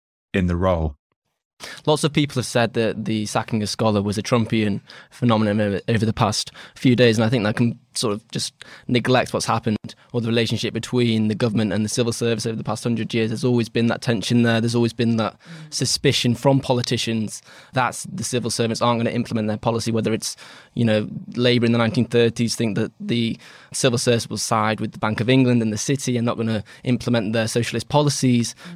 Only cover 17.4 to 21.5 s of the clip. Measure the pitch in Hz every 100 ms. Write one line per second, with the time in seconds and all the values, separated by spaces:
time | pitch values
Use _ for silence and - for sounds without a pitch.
17.4 | - - - 131 123 - - - 117 120
18.4 | 113 - 113 110 120 117 120 120 117 117
19.4 | 107 107 117 117 117 110 107 110 - -
20.4 | - - - - 117 107 - - - 117
21.4 | 123